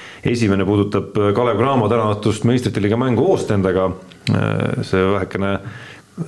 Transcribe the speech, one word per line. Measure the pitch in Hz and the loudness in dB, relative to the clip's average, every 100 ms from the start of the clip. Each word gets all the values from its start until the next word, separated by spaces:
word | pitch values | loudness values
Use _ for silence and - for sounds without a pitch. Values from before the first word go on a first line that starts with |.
| - - | -18 -6
Esimene | 139 117 110 98 95 | -2 0 2 2 2
puudutab | 104 101 104 - 107 104 | 2 2 -2 -2 0 2
Kalev | 104 120 104 | 2 2 2
Cramo | 131 131 107 | 2 2 2
tänaõhtust | 117 107 104 110 104 | 2 0 0 -2 0
meistrite | 117 127 120 - | 2 2 0 -2
liiga | 101 113 | 0 0
mängu | 131 113 | 0 2
Oostendaga. | 139 - - 101 95 92 92 87 - - - - 98 53 - - | 2 2 0 0 2 2 0 -4 -14 -10 -2 0 0 -2 -2 -4
See | - 95 95 | -2 0 2
vähekene | 101 92 95 98 95 - - - - - - | 0 -2 -4 -2 -4 -8 -16 -18 -20 -18 -12